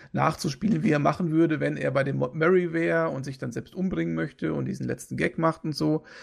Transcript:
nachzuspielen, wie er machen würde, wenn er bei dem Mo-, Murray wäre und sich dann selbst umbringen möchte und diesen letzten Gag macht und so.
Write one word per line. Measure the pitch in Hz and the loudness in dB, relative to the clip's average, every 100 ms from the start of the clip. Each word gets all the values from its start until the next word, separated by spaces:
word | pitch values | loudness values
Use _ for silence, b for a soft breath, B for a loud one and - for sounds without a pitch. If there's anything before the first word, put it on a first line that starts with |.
| B | B
nachzuspielen, | - 143 - 170 - 214 160 | 0 0 0 -4 -2 0 2
wie | 151 | 2
er | 147 | 4
machen | 147 156 175 | 2 2 2
würde, | 156 165 147 | 4 4 2
wenn | 143 151 | -2 -2
er | 147 | 0
bei | 135 | 0
dem | 135 135 | 0 0
Mo-, | 135 | -2
Murray | 160 165 185 175 | 2 4 4 2
wäre | 165 170 165 165 | 0 0 2 0
und | 143 | -2
sich | 135 135 | -8 -8
dann | 127 | -8
selbst | 117 127 - | -8 -8 -4
umbringen | 185 165 165 165 | -2 -2 -2 -2
möchte | 160 - 156 | -4 -4 -4
und | 151 | -2
diesen | 127 135 123 | -4 -4 -4
letzten | - - 131 | -6 -6 -2
Gag | 170 - | -2 2
macht | 160 160 | 0 0
und | 156 147 | -6 -2
so. | 156 156 B B | 0 0 B B